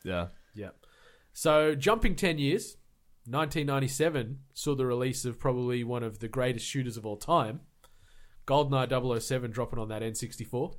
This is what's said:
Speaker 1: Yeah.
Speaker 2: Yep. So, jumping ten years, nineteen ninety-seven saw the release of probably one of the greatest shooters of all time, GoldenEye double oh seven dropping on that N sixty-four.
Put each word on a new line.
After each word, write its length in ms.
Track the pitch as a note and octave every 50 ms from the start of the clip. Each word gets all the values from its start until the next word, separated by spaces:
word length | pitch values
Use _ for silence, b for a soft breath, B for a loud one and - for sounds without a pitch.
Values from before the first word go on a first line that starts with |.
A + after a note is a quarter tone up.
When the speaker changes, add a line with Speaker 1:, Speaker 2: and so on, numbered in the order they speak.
| -
Speaker 1:
Yeah. 220 | F2+ F#2 F2 F2 F2+ - - - _ -
Speaker 2:
Yep. 220 | G#2+ G2+ F#2 - _ b b b b b b b b b b b
So, 420 | - - D#3 D3+ D3+ D#3 D#3 D3+
jumping 420 | C#3 C3+ G3 A3 A3+ A3+ G#3 F3+
ten 220 | - G3+ F3+ E3 D3+
years, 380 | C#3+ C#3 E3 A3 - - - - - _ _ _ _ _ - - -
nineteen 400 | A#2 A#2+ C#3+ D#3+ C#3+ D#3 E3 D3
ninety-seven 760 | C#3+ C#3 C#3 C#3 B2+ - - D#3 E3+ D#3 C#3 A2+ G#2+ C#3 C3+ - - -
saw 220 | - - D3 C#3+
the 100 | C3+ C3
release 400 | B2+ A#2+ B2 B2+ C3 B2 - -
of 140 | B2 A#2 -
probably 460 | - C3+ B2 B2 B2 B2 B2 B2 A#2+
one 180 | A2+ B2 A#2+ A#2
of 160 | A2+ G#2 G#2
the 100 | A2+ A2
greatest 380 | - B2+ B2 B2+ B2 A2+ -
shooters 300 | - - C#3 B2+ B2 G#2+
of 100 | A#2 G2+
all 100 | G#2+ G#2
time, 440 | G2+ - - E3 E3 B2+ G#2+ A2+ D#3+ - - _ _ b b b b b b b b b b b b b
GoldenEye 420 | - C#3 C#3+ D3 C#3 C#3 C3+ B2+ A#2
double 240 | C3 B2+ B2 B2+ A#2+
oh 60 | A2+
seven 300 | A2 - C3+ B2+ B2 A#2 G#2+
dropping 260 | B2+ A#2 A2 - A#2
on 100 | A2+ G#2+
that 140 | A2 G#2+ A2+
N 120 | A2+ A2
sixty-four. 580 | - A#2+ G#2+ - - A#2 - - B2 D3 F3+ -